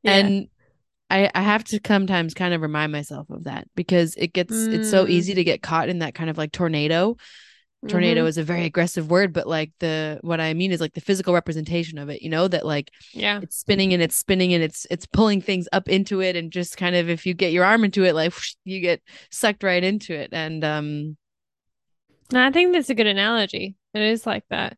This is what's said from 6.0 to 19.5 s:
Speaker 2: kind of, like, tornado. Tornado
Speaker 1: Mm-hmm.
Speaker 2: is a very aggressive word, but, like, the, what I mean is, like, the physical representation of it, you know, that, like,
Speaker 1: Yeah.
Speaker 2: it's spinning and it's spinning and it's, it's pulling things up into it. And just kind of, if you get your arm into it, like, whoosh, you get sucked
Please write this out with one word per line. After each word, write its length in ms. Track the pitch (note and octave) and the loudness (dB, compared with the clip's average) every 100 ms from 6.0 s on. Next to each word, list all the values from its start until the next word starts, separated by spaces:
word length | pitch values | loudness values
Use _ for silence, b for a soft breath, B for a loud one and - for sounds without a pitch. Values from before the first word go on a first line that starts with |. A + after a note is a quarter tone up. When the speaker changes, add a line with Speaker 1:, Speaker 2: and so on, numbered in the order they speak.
| D#3 | -6
Speaker 2:
kind 160 | - D#3+ | -4 -6
of, 80 | D#3+ | -4
like, 140 | D3+ | -6
tornado. 640 | - E3+ D3+ D3+ E3 G3+ A#3+ B B B B B _ A3 | -2 -2 0 2 2 2 -2 B B B B B _ -4
Tornado 320 | F3+ F3 E3 | 0 2 2
Speaker 1:
Mm-hmm. 80 | D#3+ | 2
Speaker 2:
is 100 | D#3+ | -2
a 60 | |
very 200 | D#3 F3 E3 | -4 -2 -2
aggressive 440 | F3 E3+ - D#3 | 0 -2 -2 0
word, 220 | F3+ G3 | 2 2
but, 160 | D#3 - | 0 -2
like, 240 | D#3+ D#3 _ | -4 -4 _
the, 400 | E3 D#3 D#3 D3+ | -4 -2 -4 -8
what 180 | E3+ E3 | -6 -2
I 140 | D#3+ | -2
mean 160 | D#3+ F#3+ | -2 -2
is, 100 | F3 | -2
like, 140 | D#3 | -4
the 60 | - | -6
physical 340 | - F#3+ F#3 | -2 0 2
representation 640 | F3 E3+ D#3+ D#3 E3+ E3 D#3 | 2 0 -6 -4 -4 -4 -10
of 100 | C#3+ | -12
it, 140 | C#3+ | -10
you 80 | D#3 | -4
know, 160 | D#3+ F#3 | 0 2
that, 180 | F3 | 0
like, 280 | - D3 C#3+ b b | -2 -4 -4 b b
Speaker 1:
Yeah. 280 | - G#3 G#3 | -4 -2 -2
Speaker 2:
it's 160 | F3+ - | -6 -10
spinning 340 | - G3 F#3+ | -2 2 4
and 80 | F3+ | 2
it's 120 | E3 - | 2 0
spinning 380 | - F#3 F3+ | 0 2 4
and 80 | F3 | 2
it's, 240 | D#3+ - - | 0 -6 -8
it's 180 | F3 - | -8 -2
pulling 360 | - A3 G3+ | 4 4 4
things 260 | - F#3+ E3+ | 0 -4 0
up 160 | E3+ - | -2 0
into 340 | F#3+ G3 G3 | 0 0 0
it. 140 | F#3 F3 | 0 -2
And 160 | E3 | -4
just 240 | F3+ F3 - | -6 -6 -4
kind 180 | F3+ | 0
of, 160 | F3+ E3+ | 0 0
if 160 | E3 F#3 | -2 -4
you 80 | |
get 180 | F3+ F#3 | 0 2
your 120 | E3+ | 4
arm 180 | F#3 A3+ | 4 4
into 220 | G#3+ G3+ | 4 4
it, 100 | F#3 | 2
like, 180 | D#3+ E3 | 4 0
whoosh, 220 | - - - | -2 -12 -12
you 140 | F#3 F#3+ | -10 -4
get 220 | F3 E3+ _ B B | -2 -2 _ B B
sucked 320 | - A3 | -2 -2